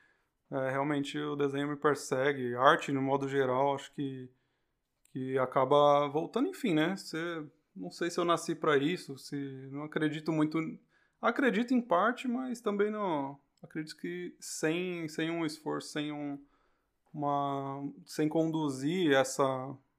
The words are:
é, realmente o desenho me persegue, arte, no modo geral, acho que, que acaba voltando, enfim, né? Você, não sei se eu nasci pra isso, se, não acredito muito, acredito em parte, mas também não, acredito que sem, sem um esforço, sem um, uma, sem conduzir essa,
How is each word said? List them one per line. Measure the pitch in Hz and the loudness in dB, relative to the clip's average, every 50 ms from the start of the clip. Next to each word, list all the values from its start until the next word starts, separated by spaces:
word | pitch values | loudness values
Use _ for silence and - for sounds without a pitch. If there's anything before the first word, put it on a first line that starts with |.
| _ _ _ _ _ _ _ _ _ - | _ _ _ _ _ _ _ _ _ -8
é, | - 135 131 131 | -6 -4 -2 -2
realmente | 131 135 139 151 147 143 139 139 - 147 | 0 0 0 0 0 -2 -2 -4 -4 -6
o | 147 147 147 | -4 -4 -2
desenho | 143 143 139 135 143 143 147 | 0 0 0 0 0 -2 -2
me | 147 | -4
persegue, | 143 - 151 139 139 - - 143 127 135 147 143 131 127 120 120 | 0 2 2 2 2 0 -2 0 2 2 2 2 2 -2 -2 0
arte, | 123 131 147 165 170 - - 139 | 6 8 8 8 8 2 -2 0
no | 135 135 | 0 2
modo | 135 139 139 135 135 | 2 2 0 0 0
geral, | 139 139 135 127 127 131 139 143 139 | 2 2 2 2 4 2 2 2 0
acho | 139 - - - | -2 -6 -12 -8
que, | - 143 135 135 131 127 123 127 _ _ _ _ _ _ _ _ _ _ _ _ _ _ _ - | -6 -6 -6 -6 -8 -14 -16 _ _ _ _ _ _ _ _ _ _ _ _ _ _ _ _ -8
que | 139 131 131 131 131 | -8 -6 -2 0 0
acaba | 131 127 - 143 131 135 147 143 147 147 143 143 147 143 | 0 2 2 2 4 6 6 8 8 8 6 6 4 2
voltando, | 135 156 165 160 - 226 285 392 | 0 -2 -4 -2 0 0 0 0
enfim, | 370 - - 208 160 | -2 -2 0 2 4
né? | 151 156 170 196 | 4 4 2 0
Você, | 190 - - - 160 165 175 170 160 147 143 _ _ _ _ _ | -4 -8 -8 -8 -6 -6 -4 -6 -8 -10 -12 _ _ _ _ _
não | 190 185 175 | -12 -12 -12
sei | - - 175 170 | -6 -4 -4 -4
se | - 180 | 0 0
eu | 175 | 2
nasci | 170 170 160 - - 160 | 2 2 0 0 -4 -4
pra | 160 - 160 147 | 0 2 4 4
isso, | 135 139 160 180 - - - 135 127 | 4 4 2 -2 -2 -6 -12 -14 -14
se, | - - 147 143 139 135 135 131 135 135 135 | -12 -10 -8 -8 -8 -8 -10 -12 -14 -12 -10
não | 143 151 | -10 -10
acredito | 151 - 156 156 151 147 156 156 175 160 | -6 -4 -2 -2 -2 -2 -2 -4 -2 2
muito, | 156 151 151 160 165 160 156 - - _ _ _ _ _ _ _ - | 2 2 2 2 -2 -2 -4 -8 -12 _ _ _ _ _ _ _ -2
acredito | - 220 233 - 277 240 185 208 240 240 262 | -2 -2 0 2 2 2 4 2 0 2 2
em | 240 | 0
parte, | 240 - 175 175 196 233 247 - - 247 | 2 2 2 4 4 2 0 0 -4 -4
mas | 233 254 262 254 233 - | -4 -4 -4 -6 -8 -4
também | - 214 202 202 208 214 | -2 -2 0 0 0 0
não, | 214 214 208 185 160 143 135 135 143 - _ _ _ _ - | 0 -2 -2 0 0 0 -2 -4 -8 -12 _ _ _ _ -20
acredito | - - 160 156 156 - | -12 -8 -8 -8 -8 -12
que | - - 175 175 180 175 - - _ | -12 -10 -8 -8 -8 -10 -12 -12 _
sem, | - - - - 165 156 160 180 180 185 175 170 160 156 | -14 -12 -8 -4 -2 -2 -2 -2 -4 -4 -6 -6 -8 -8
sem | - - 160 165 | -4 -4 -4 -2
um | 170 170 165 | -2 -2 -4
esforço, | 151 156 - - 147 147 147 - - | -4 -6 -6 -6 -6 -6 -6 -6 -6
sem | - 151 147 151 147 | -6 -6 -6 -6 -6
um, | 147 147 143 143 139 - _ _ _ _ _ _ _ _ _ _ _ _ _ - | -6 -6 -6 -8 -8 -12 _ _ _ _ _ _ _ _ _ _ _ _ _ -8
uma, | 151 147 143 143 143 143 139 139 139 139 135 135 143 143 139 - - 175 | -4 -2 0 0 0 0 0 -2 -4 -4 -6 -8 -6 -8 -8 -10 -12 -18
sem | - - - 156 151 | -12 -2 0 0 2
conduzir | 156 165 160 165 156 160 151 143 131 131 135 151 175 190 180 147 139 | 2 2 0 2 0 0 -2 -2 -2 -2 -2 -2 0 2 4 4 6
essa, | 135 131 131 - - 139 135 131 131 131 139 135 - _ _ _ | 6 4 2 2 0 2 2 2 -2 -6 -8 -12 -14 _ _ _